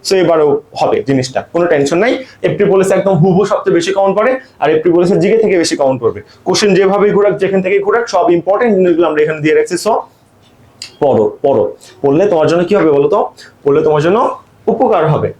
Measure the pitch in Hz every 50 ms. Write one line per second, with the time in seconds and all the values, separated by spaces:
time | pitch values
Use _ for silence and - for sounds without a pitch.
0 | _ - 190 190 180 165 170 160 151 147 143 147 - _ - - 156 131 110 -
1 | - - 139 131 123 - - 98 98 - - 170 175 170 165 143 139 139 170 170
2 | 208 247 - - - - - _ - 175 147 160 202 180 190 190 190 190 190 185
3 | 185 196 190 156 156 196 175 185 208 202 208 185 - 196 175 170 170 185 190 196
4 | 196 196 190 202 220 254 262 262 - - _ _ - 147 160 - - 180 160 175
5 | 180 175 196 170 165 202 220 220 220 196 190 175 165 - 160 - 143 135 131 123
6 | 117 107 92 101 - - - - _ - 185 175 - 202 190 175 202 190 196 202
7 | 196 208 190 196 202 202 180 147 190 180 190 190 185 185 202 196 202 196 226 233
8 | 233 - - 185 170 170 175 170 160 180 196 208 247 240 208 185 185 175 170 156
9 | 170 156 156 151 151 156 160 156 147 156 151 151 156 - 175 170 - 208 226 -
10 | - - _ _ _ _ _ _ _ _ _ _ - _ _ _ - - - -
11 | 151 139 123 113 107 104 - - - 139 135 113 98 98 - _ - - - -
12 | - 143 139 160 196 208 185 160 156 151 165 175 175 175 202 202 160 160 147 139
13 | 143 143 - 214 240 - - - - - _ _ _ 143 143 151 151 151 151 151
14 | 147 170 190 226 285 - - - - _ _ _ _ - 208 226 262 233 226 175
15 | 156 156 151 117 - - - _